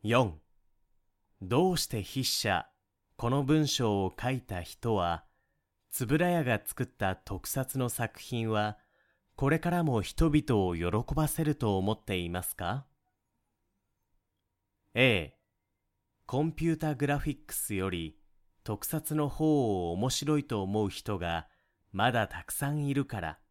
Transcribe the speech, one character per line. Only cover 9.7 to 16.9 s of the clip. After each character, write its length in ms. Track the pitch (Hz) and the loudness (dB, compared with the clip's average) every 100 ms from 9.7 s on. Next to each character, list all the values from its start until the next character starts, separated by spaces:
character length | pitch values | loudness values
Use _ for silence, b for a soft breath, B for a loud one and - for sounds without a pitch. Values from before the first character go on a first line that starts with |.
ら 120 | 175 | 0
も 180 | 160 117 | 2 2
人 300 | 92 - 160 | 0 2 4
々 300 | 151 151 110 | 4 4 4
を 120 | 92 85 | 4 2
喜 380 | 87 107 - | 0 0 0
ば 140 | 139 151 | 0 0
せ 160 | - | 0
る 120 | 156 143 | 0 0
と 220 | 110 95 | 2 2
思 140 | 95 | 0
っ 80 | 107 | -2
て 140 | - 95 | -2 -4
い 120 | 85 | -2
ま 120 | 90 | -4
す 140 | - - | -6 -6
か？ 300 | 87 123 - _ _ _ _ _ _ _ _ _ _ _ _ _ _ _ _ _ _ _ _ | -4 -4 -8 _ _ _ _ _ _ _ _ _ _ _ _ _ _ _ _ _ _ _ _
A、 420 | 117 127 101 73 _ _ _ _ _ _ _ _ _ - | 4 6 4 0 _ _ _ _ _ _ _ _ _ -6
コ 180 | 131 | -2
ン 100 | 160 | -2
ピ 140 | 160 165 | 0 -2
ュ 60 | 160 | 0
ー 40 | |
タ 160 | 156 | -2